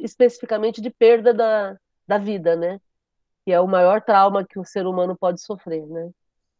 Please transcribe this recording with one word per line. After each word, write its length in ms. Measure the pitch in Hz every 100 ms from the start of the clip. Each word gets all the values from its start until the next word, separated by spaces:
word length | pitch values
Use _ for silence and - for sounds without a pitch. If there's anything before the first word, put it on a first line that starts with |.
especificamente 800 | 220 - 247 240 247 214 220 233
de 80 | 233
perda 440 | - 226 233 226
da, 440 | 220 226 214 196 196 _ _ -
da 100 | 202
vida, 380 | 202 202 165 165
né? 240 | 170 196 _ _ _ _ _ _
Que 80 | -
é 80 | 175
o 80 | 185
maior 340 | 190 180 214
trauma 440 | 220 196 196 202 190
que 120 | 196
o 80 | 175
ser 220 | 202 185
humano 280 | 185 180 180
pode 260 | 180 175
sofrer, 440 | - 196 - 160 151
né? 240 | 165 170 - _ _ _ _